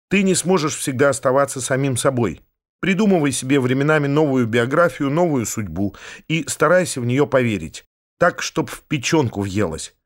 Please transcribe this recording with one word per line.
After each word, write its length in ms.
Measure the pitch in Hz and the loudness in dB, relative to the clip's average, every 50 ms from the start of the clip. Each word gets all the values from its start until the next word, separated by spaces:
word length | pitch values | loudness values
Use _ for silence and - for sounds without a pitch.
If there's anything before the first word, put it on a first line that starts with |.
| _ - | _ -2
Ты 140 | 190 202 | 0 2
не 120 | 196 190 180 | 2 2 2
сможешь 400 | - - 165 190 175 143 151 - | 0 0 0 0 0 0 -2 -4
всегда 360 | - - 156 131 120 143 139 | -4 -6 -4 0 2 2 2
оставаться 500 | 131 - - 131 127 139 139 135 - 135 | 2 2 0 2 2 2 2 0 -2 -6
самим 380 | 123 - 139 131 139 139 127 117 | -4 -2 -2 0 0 -2 -2 0
собой. 420 | - 147 135 123 117 92 71 - - _ _ _ _ _ _ _ | 0 0 0 2 0 -2 -2 -6 -14 _ _ _ _ _ _ _
Придумывай 520 | - 180 190 175 220 202 190 170 143 143 | -2 0 0 2 4 4 4 4 2 0
себе 280 | 127 - 131 131 143 143 | -2 -2 -2 0 2 2
временами 460 | 123 127 127 135 139 151 156 151 143 | 2 2 0 0 2 2 2 2 2
новую 400 | 139 139 151 160 143 131 131 120 | 2 2 2 2 2 2 2 0
биографию, 640 | 110 110 120 117 127 139 165 165 - - - 143 139 | 2 0 0 0 2 2 2 2 2 0 -2 -2 -2
новую 340 | 143 165 180 170 147 127 110 | 0 0 2 2 0 0 -2
судьбу 500 | - - 120 104 90 78 90 101 98 - - - - - - - - | -4 -6 -6 -8 -6 -4 -4 -4 -4 -6 -8 -16 -18 -20 -14 -6 -4
и 180 | 160 165 139 - | -4 -2 -2 -4
старайся 540 | - - 165 156 175 185 175 131 - 135 | -2 0 2 4 4 2 2 0 -4 -4
в 20 | 120 | -2
неё 220 | 120 123 139 143 | 0 0 2 2
поверить. 580 | 135 - 131 123 117 104 92 80 76 - - - _ _ _ _ _ _ - | 2 2 2 2 0 -2 -4 -6 -8 -12 -16 -20 _ _ _ _ _ _ 0
Так, 220 | 170 175 170 - | 0 0 0 -2
чтоб 300 | - - - 165 151 - | -6 -6 -4 -4 -4 -4
в 120 | - - - | -8 -14 -8
печёнку 580 | - 156 143 113 - 165 160 139 110 - 101 | -6 -6 -4 -2 0 2 2 2 0 -2 -4
въелось, 520 | 98 98 92 104 101 82 78 78 - - _ _ _ | -4 -4 -2 -2 -2 -2 -4 -6 -12 -14 _ _ _